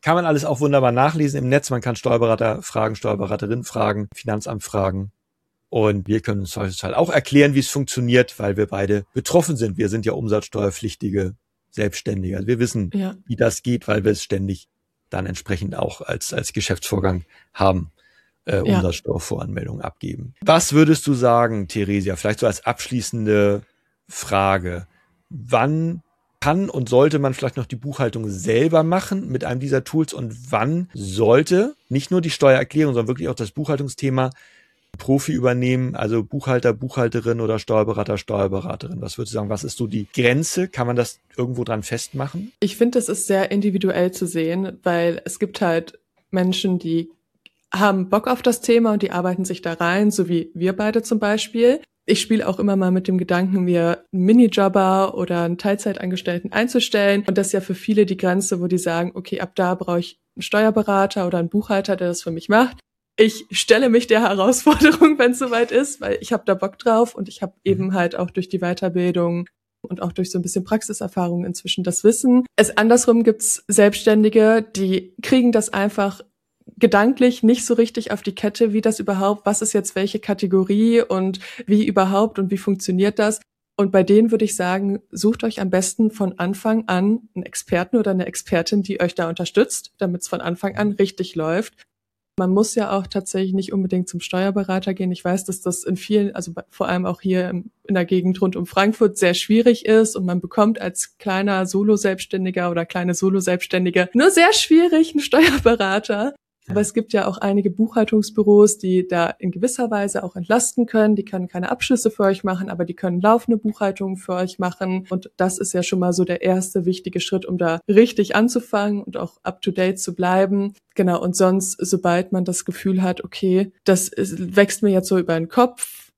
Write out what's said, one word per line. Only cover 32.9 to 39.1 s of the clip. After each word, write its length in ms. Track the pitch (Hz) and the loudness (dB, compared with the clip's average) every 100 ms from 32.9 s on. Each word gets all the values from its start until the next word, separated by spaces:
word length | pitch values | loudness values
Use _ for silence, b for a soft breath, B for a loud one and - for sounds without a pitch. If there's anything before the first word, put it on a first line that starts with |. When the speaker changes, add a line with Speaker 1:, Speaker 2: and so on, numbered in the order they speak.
Speaker 1:
sondern 140 | 120 113 | 0 -2
wirklich 200 | 127 160 | -4 -6
auch 60 | |
das 160 | 123 107 | -6 -8
Buchhaltungsthema 800 | - 151 143 139 - 139 131 131 131 b b b b b - | -6 -4 -4 -4 -6 -2 0 -2 -4 b b b b b -12
Profi 340 | - 139 135 | 0 0 0
übernehmen, 640 | 127 123 123 123 127 127 | 0 0 0 0 0 -2
also 300 | - 107 113 | -4 -2 -2
Buchhalter, 480 | 110 139 131 123 123 | -4 -8 -2 0 2
Buchhalterin 680 | 110 131 - 117 120 113 117 | -2 -6 -2 -2 0 -2 -2
oder 200 | 110 110 | -2 -2
Steuerberater, 580 | - 110 107 104 104 104 | 0 0 0 -2 -4 -4
Steuerberaterin? 840 | - 104 98 95 - 107 - 170 | -4 -2 0 -2 -6 -10 -10 -10
Was 180 | 110 | -10